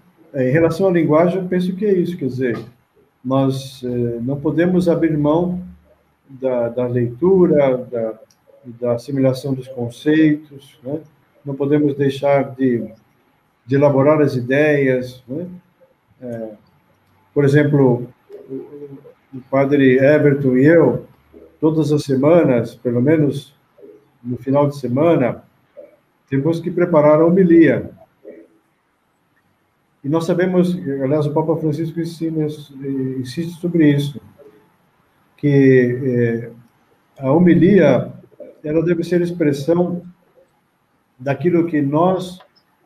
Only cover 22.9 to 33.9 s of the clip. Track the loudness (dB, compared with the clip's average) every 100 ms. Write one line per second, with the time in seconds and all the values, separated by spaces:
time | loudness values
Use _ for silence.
22.9 | 0 2 2 0 -2 -10 _ _ _ -20
23.9 | -20 _ _ -10 -8 -2 0 0 -2 -6
24.9 | 0 2 2 0 -4 _ _ _ -20 -20
25.9 | _ _ _ -6 -2 -2 -4 -6 -4 0
26.9 | 4 4 4 4 4 4 6 6 2 -6
27.9 | -18 _ _ -20 -20 _ _ _ _ _
28.9 | _ _ _ _ _ _ _ _ _ _
29.9 | _ -4 -4 -2 -2 0 0 0 -2 -6
30.9 | -6 -2 -2 -2 -2 -2 -2 -2 -4 -6
31.9 | -6 -10 -8 -6 -4 -6 -8 -18 -14 -8
32.9 | -6 -6 -6 -8 -8 -10 -8 -4 2 4